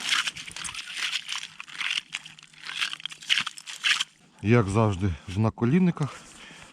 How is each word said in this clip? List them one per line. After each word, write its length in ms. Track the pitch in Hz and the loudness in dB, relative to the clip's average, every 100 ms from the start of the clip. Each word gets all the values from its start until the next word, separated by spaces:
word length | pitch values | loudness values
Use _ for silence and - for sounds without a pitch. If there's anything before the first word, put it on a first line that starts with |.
| - - - - - - - - - - - - - - - - - - - - - - - - - - - - - - - - - - - - - - - - - _ - - | -2 0 0 -6 -12 -10 -10 -10 -10 -6 -4 -4 -6 -8 -8 -16 -16 -8 -2 -2 -2 -10 -10 -20 -20 -18 -12 -6 -4 -6 -12 -14 -2 -2 -2 -8 -14 -4 0 0 -2 _ -20 -4
Як 260 | 101 120 98 | 6 6 6
завжди, 440 | 101 110 92 98 78 - | 4 4 4 0 0 -4
в 100 | 92 | 0
наколінниках. 840 | 110 - 120 165 180 - 139 - - - - - - | 0 2 4 6 4 2 -4 -6 -18 -20 -20 -20 -20